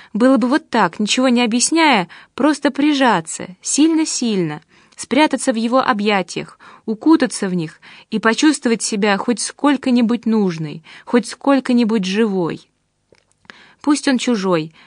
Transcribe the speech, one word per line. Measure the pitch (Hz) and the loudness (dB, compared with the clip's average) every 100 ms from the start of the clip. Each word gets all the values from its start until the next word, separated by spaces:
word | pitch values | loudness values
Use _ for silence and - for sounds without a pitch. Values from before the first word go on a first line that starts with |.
| - | -10
было | 208 254 269 | 0 4 4
бы | 240 | 2
вот | 302 - | 0 -2
так, | 233 180 - | 0 0 0
ничего | 214 - 254 | -2 0 2
не | 240 | 2
объясняя, | 247 240 - 330 311 233 - - - - | 2 0 0 2 4 2 0 -8 -20 -2
просто | 277 285 285 | 0 2 -2
прижаться, | - 294 285 262 190 160 - - 185 | 0 0 2 2 2 -2 -10 -14 -12
сильно-сильно, | - - 320 320 311 - 240 202 165 151 - _ _ - | -6 0 2 2 -2 -2 -2 -2 -2 -6 -14 _ _ -20
спрятаться | - 254 302 254 - | -4 0 2 0 -2
в | 214 | -2
его | 226 254 | 0 0
объятиях, | - 208 208 202 180 - 156 - - - - | 0 -2 0 -2 -2 -8 -12 -16 -20 -16 -10
укутаться | 214 311 320 254 - 196 | -2 2 2 2 -2 -4
в | 180 | -4
них | 160 - - - - | -6 -10 -20 -20 -8
и | 220 | -2
почувствовать | 226 220 311 277 247 226 | 0 2 0 0 -2 -2
себя | - 214 208 196 | -4 -2 0 0
хоть | - 240 | -2 -4
сколько-нибудь | - - 285 262 - 247 226 240 226 | -6 -2 0 0 0 0 2 -2 -2
нужной, | 220 196 160 156 160 - - - | 0 0 -2 -8 -12 -18 -20 -2
хоть | 240 - | -2 -2
сколько-нибудь | - - 277 262 247 226 226 185 | -4 0 0 2 0 2 0 -2
живой. | 196 226 190 165 - - _ _ _ _ _ _ _ _ - - _ | 0 0 0 -4 -6 -14 _ _ _ _ _ _ _ _ -20 -20 _
Пусть | - 294 - | -2 0 0
он | 254 | 0
чужой, | - 226 190 170 160 - | 0 -2 0 0 -2 -12